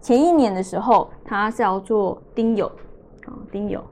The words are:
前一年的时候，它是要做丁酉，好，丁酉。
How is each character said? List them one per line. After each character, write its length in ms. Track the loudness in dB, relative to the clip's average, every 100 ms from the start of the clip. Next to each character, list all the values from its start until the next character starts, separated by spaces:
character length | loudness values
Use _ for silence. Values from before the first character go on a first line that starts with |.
前 180 | 2 4
一 140 | 4
年 220 | 4 2
的 80 | 0
时 160 | -4 -4
候， 320 | 2 2 2 -10
它 280 | -8 -4 -4
是 120 | 0
要 160 | 0 -2
做 420 | -2 0 0 -4 -10
丁 220 | -2 0 0
酉， 100 | -2 -6 -20 -20 -20 -20 -18
好， 60 | -18 -14
丁 160 | -8 -6
酉。 120 | -8 -10